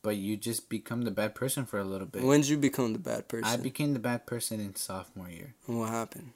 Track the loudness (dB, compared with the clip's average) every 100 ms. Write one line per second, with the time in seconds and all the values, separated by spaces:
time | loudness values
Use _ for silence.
0 | 0 0 0 -2 -2 -4 -4 -6 -2 -2
1 | 0 0 -2 0 -2 -2 -2 -2 -2 -4
2 | -4 2 6 8 6 4 4 4 0 0
3 | -2 -4 -2 -2 2 2 0 0 0 2
4 | 0 -2 -4 -4 -2 -2 -4 -6 -6 -6
5 | -8 -12 -12 -10 -14 -12 -4 -2 0 -2
6 | -4 -8 -16